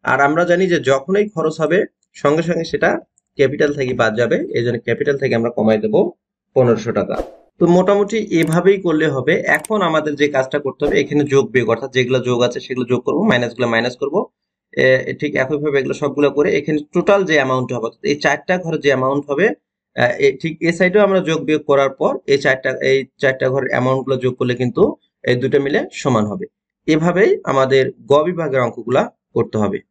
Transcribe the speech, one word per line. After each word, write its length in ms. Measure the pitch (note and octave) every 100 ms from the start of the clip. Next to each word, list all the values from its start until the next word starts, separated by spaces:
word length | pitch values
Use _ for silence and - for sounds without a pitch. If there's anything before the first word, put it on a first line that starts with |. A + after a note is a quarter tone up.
আর 180 | - C3
আমরা 240 | C#3 D#3+ F3
জানি 220 | F3 F#3
যে 120 | E3+
যখনই 500 | B2+ C#3 D#3 G3 G#3+
খরচ 320 | E3 D#3 D#3
হবে, 240 | D#3 F3 - _ _
সঙ্গে 300 | - C#3+ D#3
সঙ্গে 200 | E3 E3
সেটা 360 | D#3+ - - E4+ - _ _ -
ক্যাপিটাল 380 | C3+ C#3 D3
থেকে 200 | C#3+ C3
বাদ 220 | A#2+ A2+ G#2+
যাবে, 320 | A#2 F#3 -
এই 100 | A#2+
জন্য 160 | A#2 A#2
ক্যাপিটাল 380 | - A#2 C#3+ C#3
থেকে 180 | C3 A#2
আমরা 140 | A#2
কমাই 280 | - A2 A2
দেবো 360 | G#2+ G#2+ C#3+ - _ _ _
পনেরোশো 380 | - A#2+ A2 A2
টাকা। 320 | G#2 F#2 - - - _ _
তো 80 | E3+
মোটামুটি 500 | F3+ F#3 G3+ G3+ A3
এভাবেই 640 | - E3+ E3 D#3+ F3+ G3
করলে 260 | F#3+ D#3 D#3
হবে। 260 | C3+ B2+
এখন 480 | F3+ - D3 - G#3+
আমাদের 340 | F3+ D#3 D3+ D3
যে 120 | C#3+
কাজটা 320 | C3+ C3 D3
করতে 260 | C#3 - D3
হবে, 160 | D3+
এখানে 220 | C#3+ D3
যোগ 280 | D3 C3+ A#2+
বিয়োগ, 180 | B2 A2+
অর্থাৎ 240 | A2+ C3+
যেগুলো 260 | C3 B2 B2+
যোগ 220 | A#2+ A#2+
আছে 180 | A#2+ -
সেগুলো 260 | - B2 A#2+
যোগ 180 | B2
করবো, 200 | - D3
মাইনাসগুলো 440 | A3 B2 A#2+ B2+ B2
মাইনাস 300 | A2+ A#2+ B2
করবো। 300 | C#3+ E3+ B3 _ _ _ _ -
এ, 360 | C3 C3 C#3 C#3
ঠিক 160 | D3+ -
একইভাবে 440 | C3 D3+ D3 C#3
এগুলো 140 | C3+
সবগুলো 380 | C#3 C#3+ C3+ C#3+
করে 260 | C#3 D3 -
এখানে 220 | D3 D3+ D3
টোটাল 300 | F3+ E3+ G3+
যে 100 | F#3
অ্যামাউন্ট 400 | D#3 C3 C3 B2+
হবে, 120 | B2 A2+
অর্থাৎ 200 | - C#3
এই 100 | C#3+
চারটা 420 | D#3 C#3+ - F3+
ঘরে 200 | E3 D#3+
যে 120 | C#3
অ্যামাউন্ট 400 | C3 C3 C#3 C#3+
হবে, 200 | C#3+ G#3 D4+ _ _ _ -
আহ, 160 | B2 A#2+
এ, 200 | C#3 C3+
ঠিক 160 | E3 D#3+
এ 100 | -
সাইডেও 320 | E3+ F#3 G3
আমরা 160 | G3+ F#3+
যোগ 240 | D3+ D#3+
বিয়োগ 200 | C3+ D#3
করার 260 | - C#3 C3+
পর 280 | C3+ F3+ C#4 -
এই 100 | C#3
চারটা, 400 | C#3 C3 C3+ C3
এই 240 | C3+ C3+ C3 _
চারটা 320 | C#3 C3 C3
ঘরের 200 | C3+ B2+
অ্যামাউন্টগুলো 480 | B2 B2+ C3 C3 C3
যোগ 180 | B2 B2
করলে 200 | B2 A#2+
কিন্তু 400 | B2 D3 A#3 - _ _
এই 120 | C3 B2
দুটো 240 | B2+ C#3
মিলে 280 | C#3 F3+ D4
সমান 340 | - C#3+ A#2 G#2
হবে। 200 | F#2+ - _ _ _ -
এভাবেই 520 | D#3 E3 F3 A#3 G4+
আমাদের 480 | - C3+ C3 C3+ C3 - -
গ 180 | C#3+
বিভাগের 380 | D#3+ E3+ D#3 C3
অঙ্কগুলা 500 | A#2+ A#2 A2 C3 A#3 _ _
করতে 240 | - A2+ A2+
হবে। 220 | G2+ G2 _